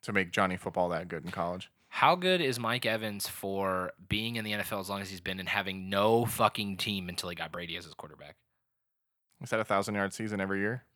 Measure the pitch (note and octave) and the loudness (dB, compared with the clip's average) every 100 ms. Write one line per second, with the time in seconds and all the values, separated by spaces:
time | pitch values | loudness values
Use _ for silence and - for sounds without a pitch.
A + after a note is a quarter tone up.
0 | - G2+ F2+ G#2+ F#2+ F2+ G2+ F2 F2+ E2+ | 2 2 2 2 2 2 -2 0 2 2
1 | F2 E2+ D#2 F#2+ F2 F2+ - _ _ - | -2 -8 -6 -4 -4 -4 -10 _ _ 4
2 | C#3+ F3+ F#3 F#3 C#3+ A#2+ A2+ B2 A#2+ A2 | 4 6 2 2 2 0 0 0 0 0
3 | A2 G2+ - - G2 G2 G2 F#2 F2+ - | -2 -4 -6 -4 -4 0 0 0 -2 -6
4 | F#2 G#2+ A2+ A#2 G#2+ G#2 G2 G#2 F#2+ G2+ | -2 -2 0 -4 -2 -2 -2 -4 -4 -4
5 | G2 F#2+ F#2 F#2+ F#2 G#2+ G2 F#2+ F#2 G2 | -6 -8 -6 -6 -2 0 0 -4 0 4
6 | G#2 A#2+ A#2 - G#2+ - G2+ F#2+ - G2 | 6 6 4 4 2 4 -4 -2 -2 -2
7 | F2+ F2 F2+ E2+ E2 E2+ F2 E2+ D#2+ D2+ | -4 -6 -6 -6 -6 -6 -6 -8 -10 -14
8 | D2+ D2 D2 D2+ _ _ _ _ _ _ | -16 -16 -20 -20 _ _ _ _ _ _
9 | _ _ _ _ B2+ A2 A2 G2 G2+ G#2 | _ _ _ _ -4 -2 2 2 2 0
10 | G2 - A2 G2+ G2 G2 G2+ B2 _ | -2 -2 -4 -2 0 0 0 -2 _